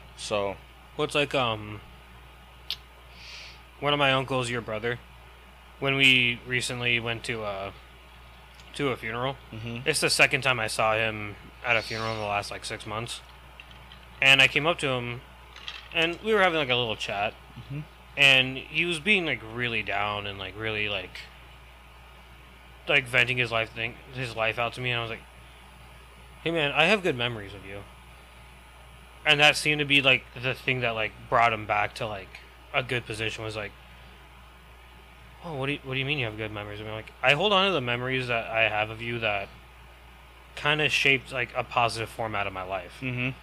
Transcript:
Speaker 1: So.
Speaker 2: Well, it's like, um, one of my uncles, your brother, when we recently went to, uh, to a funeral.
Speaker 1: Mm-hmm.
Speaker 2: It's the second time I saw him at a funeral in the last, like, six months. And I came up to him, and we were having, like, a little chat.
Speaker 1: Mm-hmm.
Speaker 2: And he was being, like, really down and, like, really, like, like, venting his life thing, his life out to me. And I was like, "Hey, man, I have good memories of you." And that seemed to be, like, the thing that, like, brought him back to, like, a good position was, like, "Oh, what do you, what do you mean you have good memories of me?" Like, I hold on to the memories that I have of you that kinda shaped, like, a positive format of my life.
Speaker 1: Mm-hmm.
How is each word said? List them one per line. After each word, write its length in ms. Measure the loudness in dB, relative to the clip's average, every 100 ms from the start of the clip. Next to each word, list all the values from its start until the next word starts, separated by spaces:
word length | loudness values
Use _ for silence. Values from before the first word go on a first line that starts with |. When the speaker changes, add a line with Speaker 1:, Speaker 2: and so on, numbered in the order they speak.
| -8 -16
Speaker 1:
So. 400 | -4 -2 -2 -6 -14 -20 -14 -6
Speaker 2:
Well, 80 |
it's 100 | -2
like, 200 | 0 0
um, 460 | 0 0 -2 -6 -12 -14 -20 -20 -20 -20 -20 -20 -18 -12 -12 -12 -20 -20 -20 -18 -18 -18 -20 -20 -6
one 120 | 0
of 60 | 2
my 140 | 4
uncles, 360 | 4 0 -2 -2
your 140 | -4
brother, 360 | -4 -4 -4 -4 -8 -20 -20 -20 -20 -20 -20 -4
when 160 | -2 4
we 440 | 6 6 4 0 -4
recently 520 | -4 -2 -2 0 0
went 260 | -2 -6
to, 180 | -6 -6
uh, 300 | -6 -6 -8 -12 -18 -20 -20 -20 -20 -20 -20 -20 -14
to 140 | -4 -4
a 80 | -4
funeral. 400 | -6 -4 -4 -6 -10
Speaker 1:
Mm-hmm. 340 | -12 -10 -4 -2
Speaker 2:
It's 120 | 0
the 80 | 2
second 320 | 4 4 4
time 160 | 2 0
I 60 | 0
saw 280 | 2 2
him 420 | 2 0 -2 -8 -12 -16 -8
at 120 | 0 0
a 60 |
funeral 300 | 0 -4 -4
in 40 | -4
the 40 | -2
last, 240 | -2 -4
like, 140 | -8
six 220 | -10 -10 -8
months. 340 | -8 -6 -10 -14 -20 -20 -20 -20 -20 -20 -20 -20 2
And 180 | 8 8
I 80 | 8
came 180 | 4 0
up 120 | 0
to 100 | -2
him, 320 | -2 -4 -10 -14 -20 -20 -18 -16 -16 -6
and 240 | 0 0 0
we 80 | 0
were 80 | 4
having, 160 | 4 4
like, 120 | 2
a 60 | 2
little 200 | 0 -2
chat. 380 | -4 -2 -2 -4 -14 -18
Speaker 1:
Mm-hmm. 220 | -12 -12 -12 -16 -12 4
Speaker 2:
And 380 | 6 8 4 -2
he 260 | -6 -4
was 160 | -2 -2
being, 240 | 2 2 2
like, 140 | -4 -6
really 280 | -4 -2 -2
down 440 | -2 -2 0 -2 -6
and, 120 | -8
like, 200 | -10 -8
really, 300 | -4 -2 -2
like, 300 | -4 -8 -14 -18 -20 -20 -20 -20 -20 -20 -20 -20 -20 -20 -20 -20 -20 -20 -14 2
like, 180 | 2 4
venting 300 | 2 2 2
his 120 | 0
life 220 | 0 -2
thing, 220 | -4 -8 -8 -12
his 220 | -8 -6 -2
life 220 | 0 0
out 160 | -2
to 60 | -4
me. 100 | -4
And 80 | -4
I 20 |
was 80 | -4
like, 120 | -8 -14 -20 -20 -20 -20 -20 -20 -20 -20 -20 -20 -8
"Hey, 60 | -4
man, 200 | 0 0
I 120 | 4
have 180 | 4 4
good 140 | 2 0
memories 360 | -2 -4 -10
of 100 | -14 -12
you." 120 | -14 -14 -18 -20 -20 -20 -20 -20 -20 -20 -20 -20 -20 -20 -2
And 160 | 4 8
that 160 | 8 8
seemed 220 | 2 2
to 40 | 4
be, 140 | 6
like, 200 | 6 4 2 -6
the 140 | -4
thing 260 | -2 -2 0
that, 100 | 0
like, 180 | 0 -4 -6 0
brought 220 | 6 6
him 140 | 4 0
back 280 | 0 0 -4
to, 100 | -8
like, 220 | -8 -12 -18 -20 -20 -6
a 80 | -4
good 240 | -2 -2 -4
position 360 | -6 -6 -6
was, 140 | -8 -8
like, 160 | -10 -12 -20 -20 -20 -20 -20 -20 -20 -20 -20 -20 -20 -20 -20 -20 -20 -16
"Oh, 100 | -10
what 120 | -4 -2
do 60 |
you, 60 | -4
what 120 | -4
do 40 | -4
you 40 |
mean 140 | -2 -2
you 80 | -4
have 100 | -4
good 160 | -8
memories 260 | -8 -10 -10
of 80 | -10
me?" 60 |
Like, 180 | -10 -12 0
I 100 | 2
hold 200 | 4 4
on 120 | 4 2
to 60 |
the 80 | 0
memories 480 | 0 -2 -2 -4 -2
that 180 | -2 -2
I 180 | 0 2
have 220 | 2 -2
of 100 | -4
you 160 | -6 -2
that 280 | -2 -2 -6 -12 -20 -20 -20 -20 -20 -20 -20 -20 -18
kinda 340 | -4 0 2 2
shaped, 420 | 4 4 4 0
like, 200 | -6 -4 -4
a 80 |
positive 440 | -2 2 2 0 -6
format 360 | -6 -4 -2 -2
of 60 |
my 100 | -4
life. 360 | -6 -6 -6 -10
Speaker 1:
Mm-hmm. 300 | -6 -4 -4 -6